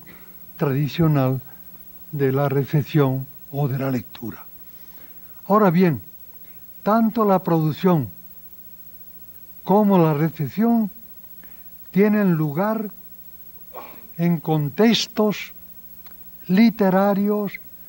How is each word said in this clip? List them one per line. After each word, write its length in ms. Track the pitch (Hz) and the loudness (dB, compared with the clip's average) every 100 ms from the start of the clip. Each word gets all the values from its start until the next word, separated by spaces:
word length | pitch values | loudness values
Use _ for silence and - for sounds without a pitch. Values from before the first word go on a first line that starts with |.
| - - - - - - | -14 -20 -20 -20 -20 -6
tradicional 840 | 147 131 143 - 160 143 131 131 - - - - - - - | -4 -2 -4 0 0 2 0 -2 -8 -20 -20 -20 -20 -20 -14
de 200 | 147 135 | -4 -2
la 180 | 135 143 | 0 -2
recepción 800 | 139 131 151 - 156 135 131 131 - - | -2 -2 -2 0 0 0 -2 -8 -18 -12
o 160 | 143 143 | -6 -4
de 100 | 139 | -4
la 140 | 135 | -4
lectura. 540 | 127 - - 110 - - - - - - - - - - - - | -6 -8 -14 -16 -16 -20 -20 -20 -20 -20 -20 -20 -20 -20 -20 0
Ahora 220 | 208 202 | 2 4
bien, 300 | 165 185 120 - - - - - - - - | 4 2 0 -8 -20 -20 -20 -20 -20 -20 -8
tanto 400 | - 226 226 233 | -2 0 0 0
la 200 | 208 185 | 2 2
producción 640 | 175 165 156 135 185 170 110 - - - - - - - - - - - - - - - | 2 0 0 0 0 0 -2 -10 -20 -20 -20 -20 -20 -20 -20 -20 -20 -20 -20 -20 -20 -16
como 340 | - 202 202 185 | 0 2 4 4
la 160 | 160 | 2
recepción 760 | 143 160 - 135 - 226 233 208 - - - - - - - - - - | 2 -4 -4 -8 -2 0 0 -2 -8 -20 -20 -20 -20 -20 -20 -20 -20 -6
tienen 420 | 180 208 208 196 | 0 2 2 0
lugar 560 | 160 156 143 208 220 208 - - - - - - - - - - - - - | 0 -2 -4 -4 -4 -8 -14 -20 -20 -20 -20 -20 -20 -20 -20 -20 -20 -20 -4
en 220 | 170 165 | -2 -2
contextos 1120 | 160 156 143 - 226 208 - - 214 - - - - - - - - - - - - | -2 -2 -2 2 2 2 -2 -2 -2 -2 -12 -20 -20 -20 -20 -20 -20 -20 -20 -20 -2
literarios 1080 | 185 233 226 196 185 202 196 202 208 202 - - - | 4 4 4 2 2 2 0 -2 -2 -6 -10 -18 -20